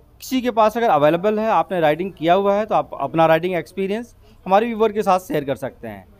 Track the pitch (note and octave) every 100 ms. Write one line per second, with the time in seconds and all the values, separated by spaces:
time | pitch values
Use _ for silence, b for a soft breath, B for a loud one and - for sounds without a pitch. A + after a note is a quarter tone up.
0 | _ _ - C4 A#3+ A3+ G#3+ A#3 A3+ D3+
1 | D3 E3+ G#3 G#3+ A3 F3+ D#3+ F#3 D#3 D#3
2 | F#3 - D#3 F#3 G3+ G3+ G#3+ F3 D3 -
3 | C3+ D3+ D#3+ D#3+ F3+ F3 D#3 - F#3+ G#3+
4 | A#3+ - b b F#3 G3 A#3+ A3 A3 G#3
5 | G3 F#3 F#3 D#3 C#3 B2 B2+ - A#2 G2+
6 | F2+